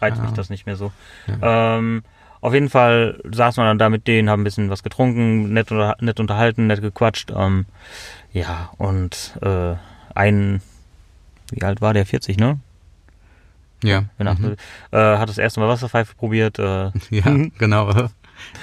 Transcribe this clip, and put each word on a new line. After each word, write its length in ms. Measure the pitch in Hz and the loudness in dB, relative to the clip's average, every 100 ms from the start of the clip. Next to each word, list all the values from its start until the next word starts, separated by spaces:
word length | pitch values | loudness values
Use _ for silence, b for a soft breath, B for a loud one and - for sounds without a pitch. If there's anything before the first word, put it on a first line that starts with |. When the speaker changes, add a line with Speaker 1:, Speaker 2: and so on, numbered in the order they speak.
Speaker 1:
reizt 0 | |
Speaker 2:
keine 120 | 110 | -2
Speaker 1:
mich 60 | 113 | -2
Speaker 2:
Ahnung. 120 | 113 110 | -4 -6
Speaker 1:
das 140 | 98 | -8
nicht 140 | 98 - | -10 -10
mehr 100 | 98 | -8
so. 140 | 101 - B B B | -8 -12 B B B
Speaker 2:
Ja. 500 | 107 113 113 113 113 | -4 0 2 2 0
Speaker 1:
Ähm, 240 | 113 113 b b b b | -2 -4 b b b b
auf 140 | 117 | 0
jeden 160 | 135 143 | 0 2
Fall 500 | 131 120 117 113 - - | 4 4 4 2 -2 -8
saßen 320 | 110 120 117 | 0 0 2
wir 40 | 113 | 2
dann 100 | 107 | 4
da 100 | 110 | 2
mit 160 | 110 - | 2 2
denen, 240 | 113 107 | 2 4
haben 100 | 104 | 2
ein 40 | |
bisschen 260 | 104 101 101 | 0 -2 -4
was 120 | 98 | -4
getrunken, 680 | - - 127 120 113 110 104 | -6 -2 0 2 2 2 2
nett 180 | 110 113 | 0 0
unter-, 260 | 110 104 - | 0 0 0
nett 180 | 117 110 | -2 -2
unterhalten, 480 | 107 104 117 113 110 | -2 0 0 2 0
nett 140 | 104 | 0
gequatscht. 500 | 107 - 113 - - 101 | -4 0 0 0 -6 -2
Ähm, 300 | 95 95 98 B B B B B B | 0 0 -2 B B B B B B
ja, 380 | 92 85 82 85 - | -6 -6 -8 -10 -6
und, 580 | 98 95 90 - - - | -2 -2 -2 -6 -14 -6
äh, 320 | 98 92 87 87 B B B | -2 0 -2 -4 B B B
ein, 480 | - 101 104 101 98 b b b b _ _ - _ - | 0 2 4 2 -2 b b b b _ _ -20 _ -14
wie 120 | 113 | -4
alt 180 | 92 101 | -4 0
war 140 | 107 | 0
der? 100 | 107 95 | 2 0
Vierzig, 300 | 131 - 95 | -2 -2 0
ne? 240 | 117 147 - _ - _ - _ b b b b _ _ | 0 0 -8 _ -20 _ -20 _ b b b b _ _
Speaker 2:
Ja. 220 | 110 98 101 - | 0 0 -2 -4
Speaker 1:
Wenn 80 | 101 | -2
Speaker 2:
Mhm. 280 | 87 117 104 B B B | 0 -2 -4 B B B
Speaker 1:
äh, 80 | 110 107 104 | 2 4 4
hat 100 | 110 | 0
das 100 | 107 | -2
erste 220 | 113 - | -2 0
Mal 80 | 110 | 0
Wasserpfeife 460 | 120 123 117 110 | 0 0 -2 -2
probiert. 440 | - 113 110 110 - | -4 -2 0 0 0
Äh. 320 | 98 95 95 95 | -2 -2 -4 -6
Speaker 2:
<laughs> 100 | - | -4
Ja, 200 | 107 98 | 0 2
Speaker 1:
Mhm. 220 | 143 160 - | 2 0 -2
Speaker 2:
genau. 500 | 110 104 104 101 120 - B B B B | 0 2 2 0 0 -6 B B B B